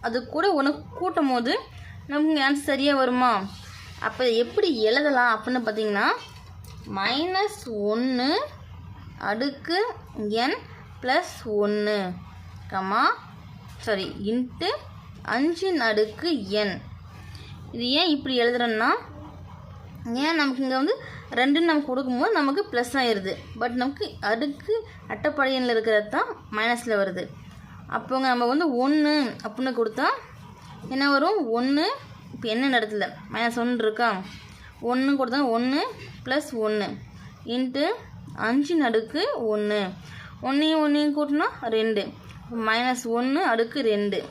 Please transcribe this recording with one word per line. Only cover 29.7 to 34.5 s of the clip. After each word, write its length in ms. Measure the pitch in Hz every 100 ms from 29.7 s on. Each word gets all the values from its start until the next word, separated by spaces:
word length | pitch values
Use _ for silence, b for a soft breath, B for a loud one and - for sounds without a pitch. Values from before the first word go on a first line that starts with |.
| 233
கொடுத்தா 280 | 220 233 320 508 - - - - B B -
என்ன 120 | 262 285 277
வரும்? 240 | 320 427 254 233
ஒண்ணு, 280 | 254 285 359 554 B B B
இப்போ 140 | - 233
என்ன 160 | 220 277 247
இடத்துல 280 | 214 214 190 - -
மைனஸ் 260 | 220 233 240
ஒன் 100 | 240 247 220
இருக்கா? 240 | 220 233 190 190 B B